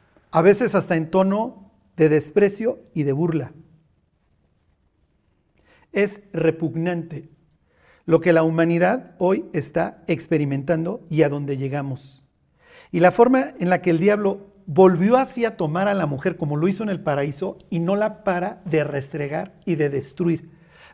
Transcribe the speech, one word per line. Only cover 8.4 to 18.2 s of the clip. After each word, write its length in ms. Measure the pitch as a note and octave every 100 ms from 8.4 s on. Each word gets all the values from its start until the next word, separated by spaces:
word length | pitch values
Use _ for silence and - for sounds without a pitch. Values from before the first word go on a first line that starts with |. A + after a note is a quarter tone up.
humanidad 720 | D#3+ D#3+ E3 E3+ F3+ B3+ - -
hoy 240 | F3+ G3+ -
está 500 | D#3 C#3 E3+ - - -
experimentando 1000 | E3 - D#3+ D3 C#3 C#3 E3 E3 G#3+ -
y 140 | D3+
a 60 | D3
dónde 300 | C#3+ C#3 C#3
llegamos. 680 | C3+ C#3+ C#3 B2+ - _ _ _ _ _ _ - -
Y 80 | F3
la 140 | F3+
forma 420 | F3 A#3+ C4 C4+ -
en 100 | F3
la 120 | F3+
que 80 | F3+
el 100 | E3
diablo 560 | G3 G#3 G3+ G3 - _ -
volvió 500 | D3 F#3+ F3 G3 B3+
así 280 | C4 -
a 120 | A3+ A3
tomar 320 | D#3 E3 G3+
a 60 |
la 120 | G3 D#3+
mujer 300 | C#3 F#3 F3+
como 200 | D3+ D3
lo 120 | F3
hizo 140 | G3
en 60 | G#3+
el 120 | F3
paraíso 560 | - C#3+ C#3+ C#3 F#3+ - -
y 80 | E3+
no 180 | E3+ G3+
la 280 | G#3+ G#3+